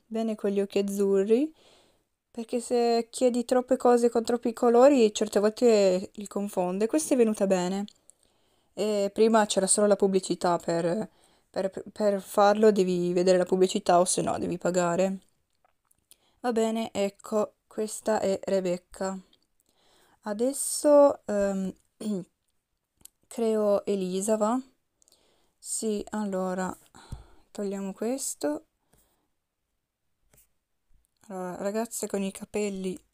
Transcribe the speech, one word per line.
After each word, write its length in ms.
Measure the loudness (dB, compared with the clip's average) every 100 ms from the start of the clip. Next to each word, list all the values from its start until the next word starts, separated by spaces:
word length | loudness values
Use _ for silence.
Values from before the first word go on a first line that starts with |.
| _
bene 300 | -6 -4 -4
con 160 | -2
gli 80 | -2
occhi 160 | -2 -2
azzurri, 760 | -2 0 0 2 2 2 0 -6 _ _ _ _ _ _ _
perché 300 | -14 -8 -8
se 480 | -2 -2 0 0 -2
chiedi 360 | 0 0 0 0
troppe 320 | -2 0 0
cose 320 | 4 4 2
con 140 | 0
troppi 300 | -2 -4 -4
colori, 580 | 0 2 6 6 6 4
certe 280 | 2 -2 0
volte 720 | 0 2 4 4 4 2 -4
li 140 | -14 -10
confonde. 580 | -8 -6 -4 -4 -2 -2
Questa 300 | -2 0 2
è 20 |
venuta 300 | 2 2 0
bene. 380 | 0 0 -4 -8 _ _ _ _ _ _ _ _
E 360 | -6 -2 0 -2
prima 320 | 2 4 4 2
c'era 180 | 0 0
solo 220 | 2 4
la 80 | 4
pubblicità, 600 | 2 0 -2 -2 0 0
per, 520 | 0 -2 0 -2 -6 _ _ _ _
per, 220 | -6 -6 -8 -14
per 300 | -2 -2 0
farlo 500 | -2 4 4 6 4
devi 400 | 4 2 0 0
vedere 260 | 2 4 4
la 60 | 2
pubblicità 540 | 2 2 0 2 4
o 60 | 4
se 160 | 0
no 160 | -2 -4
devi 220 | -4 -4
pagare. 600 | -2 0 0 0 -2 -2 -12 _ _ _ _ _ _ _ _ _ _ _
Va 100 | -4
bene, 400 | -2 -2 -2 -6
ecco, 640 | -4 -6 -6 -6 -4 -4 -6 _
questa 540 | -8 -8 -6 -2 -2
è 200 | 0 -2
Rebecca. 760 | -2 -2 -2 -6 -8 -10 -8 -8 -14 _ _ _ _ _ _ _ _ _
Adesso, 1040 | -12 -4 -2 -2 -6 0 6 8 8 4 -4
ehm, 480 | -2 -2 -2 -6 -10 _ _
<clears throat> 280 | -6 -6 -8 _ _ _ _ _ _ _ -20 _ _
creo 580 | -4 -2 0 2 0 0
Elisa, 500 | -2 -2 -4 -2 0
va? 240 | 0 -2 -6 _ _ _ _ _ _ _ _ _
Sì, 480 | -12 -6 -4 -4 -6
allora, 680 | -6 -4 -4 -4 -4 -6 -8 _ -20 -16 -16 -18 -20 _
togliamo 420 | -10 -8 -6 -8
questo. 720 | -6 -6 -6 -8 -6 -6 -6 -10 _ _ _ _ _ _ _ _ _ _ _ _ _ _ _ _ _ _ _ _ _ _ _ _ _ _
Allora, 280 | -10 -10 -8
ragazze 460 | -6 -4 -6 -8 -6
con 140 | -4
i 80 | -6
capelli 680 | -8 -10 -6 -6 -6 -8 -8 _